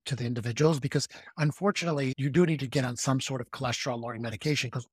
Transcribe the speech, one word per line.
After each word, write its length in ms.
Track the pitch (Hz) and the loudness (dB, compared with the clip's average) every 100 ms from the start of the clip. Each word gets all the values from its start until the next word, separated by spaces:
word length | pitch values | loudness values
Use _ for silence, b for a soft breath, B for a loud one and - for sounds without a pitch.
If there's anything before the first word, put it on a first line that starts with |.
| - | -6
to 100 | 117 | -4
the 100 | 120 | -2
individuals 540 | 117 113 110 156 147 | -2 -4 4 4 4
because 280 | 139 147 - B B - | 0 -2 -2 B B 0
unfortunately 760 | 151 - 202 - 170 143 131 131 | 0 2 0 0 0 0 0 0
you 120 | 139 | 2
do 160 | 156 175 | 4 4
need 140 | 151 | 2
to 80 | 127 | 0
get 180 | 143 123 | 0 0
on 100 | 120 | 0
some 240 | - 131 | 0 0
sort 220 | - 135 | 0 -6
of 80 | 117 | -6
cholesterol 500 | - 127 - 139 120 | -4 -2 -2 -2 -4
lowering 220 | 120 110 | -6 -6
medication 480 | 117 110 151 139 123 | -6 -2 0 0 0
'cause 160 | 127 - | -6 -4